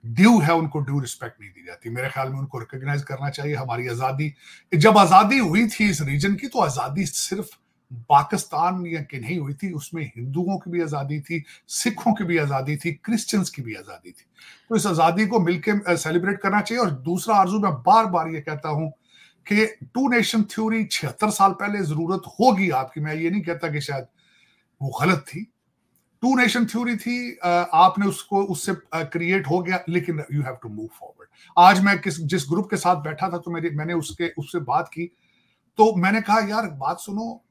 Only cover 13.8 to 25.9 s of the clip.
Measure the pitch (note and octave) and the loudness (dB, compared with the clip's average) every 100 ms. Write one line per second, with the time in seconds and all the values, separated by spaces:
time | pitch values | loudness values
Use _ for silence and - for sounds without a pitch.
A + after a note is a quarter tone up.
13.8 | F2 F2 F2+ - _ _ - - _ A3+ | -14 -20 -20 -20 _ _ -20 -20 _ 0
14.8 | G3 E3 D#3+ F3 G#3+ A3+ E3+ F3 G#3+ G3+ | 0 4 4 4 2 2 2 0 0 -2
15.8 | F#3+ E3+ D#3+ E3+ F#3 G3 G3 G#3 G3+ A#3 | 0 -2 0 0 0 -2 0 0 0 0
16.8 | G#3+ C3+ C3 F3 A3 G#3 F#3 G#3+ G3+ C#3 | 0 -2 -4 -4 2 2 4 2 0 0
17.8 | F3+ G#3+ G#3+ F3 D#3+ D#3+ D3+ D3+ D#3 D3+ | 6 6 6 0 -2 -6 -8 -8 -4 -4
18.8 | D#3 - _ _ - _ - G#3 G#3+ - | -4 -8 _ _ -20 _ 0 2 2 -2
19.8 | - A#3+ C4+ A#3+ G#3+ A3+ G#3 - A3 A3 | -8 -2 2 2 2 0 0 -2 -2 0
20.8 | G#3+ - C3+ - G#3+ G#3 G3 F#3 G3+ G#3 | -2 -4 -6 -2 -2 4 4 4 -4 -2
21.8 | E3+ D3+ E3 F#3+ - - B3 G3 F#3+ C3 | -2 -2 -2 -4 -6 2 4 4 2 0
22.8 | - - D3+ D#3 E3 G3+ E3 E3+ E3 D3 | -4 -6 -6 -4 -2 -2 -4 -4 -4 -6
23.8 | C#3+ C#3 B2 _ _ _ _ _ _ _ | -6 -8 -10 _ _ _ _ _ _ _
24.8 | C#3 - D#3+ F3 - D3+ G#3+ _ _ _ | -8 -2 0 0 -4 -14 -14 _ _ _
25.8 | _ | _